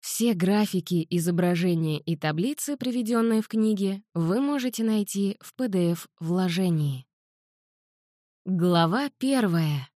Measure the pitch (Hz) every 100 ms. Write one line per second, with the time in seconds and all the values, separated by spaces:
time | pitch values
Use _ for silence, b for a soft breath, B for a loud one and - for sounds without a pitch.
0 | - - 226 202 180 208 208 190 170 175
1 | 160 175 165 175 175 175 180 170 160 151
2 | 147 160 156 151 208 302 - 285 240 247
3 | 220 233 226 220 214 220 220 214 196 196
4 | - 175 165 202 277 285 254 240 226 214
5 | 202 196 196 202 - - 254 190 175 170
6 | - _ 165 180 185 170 185 165 147 131
7 | - _ _ _ _ _ _ _ _ _
8 | _ _ _ _ - 185 180 175 165 214
9 | 285 _ 262 269 214 170 160 147 131